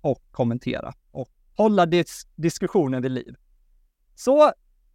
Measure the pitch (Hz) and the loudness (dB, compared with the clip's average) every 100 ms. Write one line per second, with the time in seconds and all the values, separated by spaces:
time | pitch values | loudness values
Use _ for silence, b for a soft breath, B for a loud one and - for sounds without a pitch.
0 | 151 127 _ - 120 120 123 117 - - | -4 -6 _ -4 -4 -2 -6 -8 -10 -16
1 | _ 147 123 _ _ - 220 202 170 175 | _ -16 -16 _ _ 0 2 4 2 2
2 | 165 - - - 160 - 190 202 139 131 | -2 -8 -20 -6 -4 -4 -2 0 0 -2
3 | 131 127 - 123 _ _ _ _ _ _ | -4 -6 -10 -20 _ _ _ _ _ _
4 | _ _ 240 285 294 - _ _ _ | _ _ 0 6 4 4 _ _ _